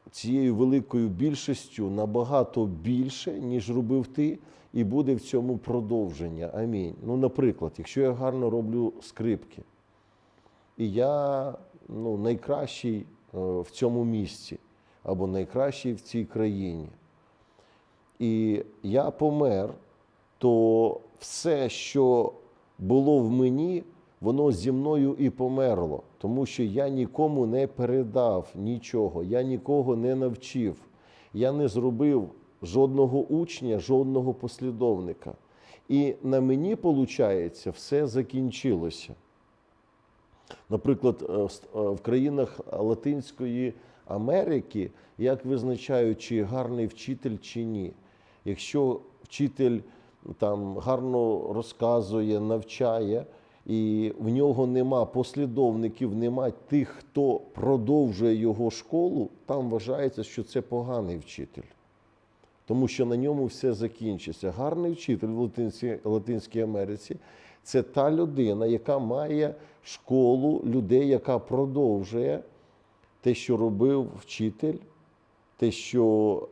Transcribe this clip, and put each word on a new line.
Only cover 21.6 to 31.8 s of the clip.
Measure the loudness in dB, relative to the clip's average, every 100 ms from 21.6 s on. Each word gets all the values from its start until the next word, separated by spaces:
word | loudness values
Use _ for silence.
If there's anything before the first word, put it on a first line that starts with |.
| 0
що | -4 -4 4 6 6 2 -2 -18 _ _ -8
було | 2 4 6 4
в | 4
мені, | 4 4 2 0 -2 -6 -18 _ _
воно | 0 2 2
зі | 2 0
мною | 0 0 2 2 2
і | 0
померло, | 0 -2 2 2 2 0 -4 -10 _
тому | -2 -2 -2
що | -2
я | -2 0 -2
нікому | -2 -2 0 0 2 0
не | 2 -2
передав | -2 0 0 0 2 2 2 -2
нічого, | -8 -6 -6 -4 0 0 -2
я | -2 0
нікого | 0 -2 0 0 2 0
не | 0
навчив, | 0 -2 -4 -8 -2 -2 -4 -14 _ _ -20 -14
я | -2 0
не | 2 0
зробив | 2